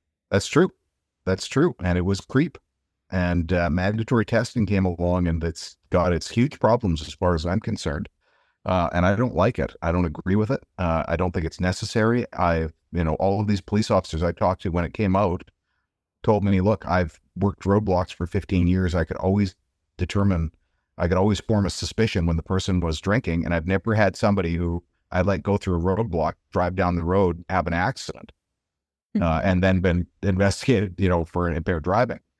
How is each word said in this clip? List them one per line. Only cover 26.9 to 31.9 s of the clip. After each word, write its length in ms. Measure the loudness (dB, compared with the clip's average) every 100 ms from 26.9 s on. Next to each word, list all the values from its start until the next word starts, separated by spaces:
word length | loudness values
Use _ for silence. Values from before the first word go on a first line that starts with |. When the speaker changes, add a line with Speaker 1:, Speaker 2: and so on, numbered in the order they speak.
| 0
Speaker 1:
the 80 |
road, 400 | 0 2 2 0 -4
have 160 | -2 -2
an 80 |
accident, 580 | -2 -2 -4 -10 -14 -16 -20 _ _ _ _ _ _ _
Speaker 2:
Hmm. 80 | -2
Speaker 1:
uh, 180 | 0 2
and 180 | 2 2
then 180 | 4 4
been 260 | 2 0 -2 _
investigated, 720 | -2 2 2 0 2 2 0 -2
you 120 | 0
know, 160 | 0 0
for 240 | -2 -2
impaired 340 | -2 -2 -2
driving." 360 | 0